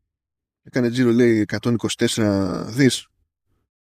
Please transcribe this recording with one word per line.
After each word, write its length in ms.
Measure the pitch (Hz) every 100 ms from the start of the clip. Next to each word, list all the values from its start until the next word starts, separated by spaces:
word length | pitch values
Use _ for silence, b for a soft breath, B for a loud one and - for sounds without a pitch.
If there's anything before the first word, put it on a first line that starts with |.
| _ _ _ _ _ _
Έκανε 280 | 135 131 120
τζίρο, 200 | 120 123
λέει, 280 | 117 120 113
εκατόν 340 | 104 107 123
είκοσι 220 | 117 110 -
τέσσερα 680 | 120 - 107 98 92 -
δις. 420 | 85 117 131 - - _ _ _ _ _ _ _